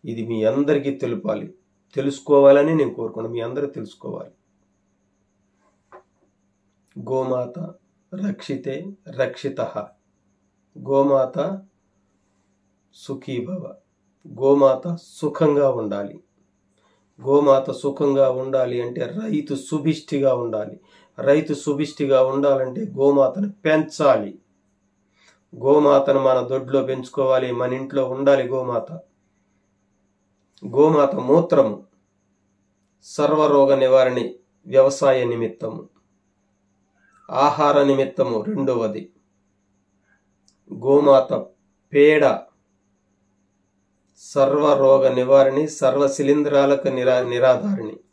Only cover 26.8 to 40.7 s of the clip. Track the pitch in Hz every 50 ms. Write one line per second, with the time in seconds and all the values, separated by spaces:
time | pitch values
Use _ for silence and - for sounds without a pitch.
26.8 | 127 131 131 127 123 - - 143 135 131 131 131 127 123 123 120 123 123 127 131
27.8 | 135 139 139 139 131 127 131 131 139 139 139 131 127 123 131 131 127 127 120 113
28.8 | - - 165 165 - _ _ _ _ _ _ _ _ _ _ _ _ _ _ _
29.8 | _ _ _ _ _ _ _ _ _ _ _ _ _ _ _ _ - 98 - 135
30.8 | 151 160 156 147 139 - 104 98 127 127 147 170 170 - 170 143 127 107 101 -
31.8 | - _ _ _ _ _ _ _ _ _ _ _ _ _ _ _ _ _ _ _
32.8 | _ _ _ _ _ - - - 147 143 156 151 151 143 143 143 139 135 139 135
33.8 | 131 127 127 131 131 127 123 123 - - - - _ _ _ _ _ - 123 135
34.8 | 135 139 135 - 147 139 131 127 123 120 120 117 117 107 - _ 117 110 - -
35.8 | - _ _ _ _ _ _ _ _ _ _ _ _ _ _ _ _ _ _ _
36.8 | _ _ _ _ _ _ _ _ _ - 123 127 143 147 147 147 151 147 143 143
37.8 | 139 139 135 135 135 - - - 131 120 120 107 101 107 107 - 135 135 123 117
38.8 | 113 107 101 107 - - _ _ _ _ _ _ _ _ _ _ _ _ _ _
39.8 | _ _ _ _ _ _ _ _ _ _ _ _ _ _ _ _ _ _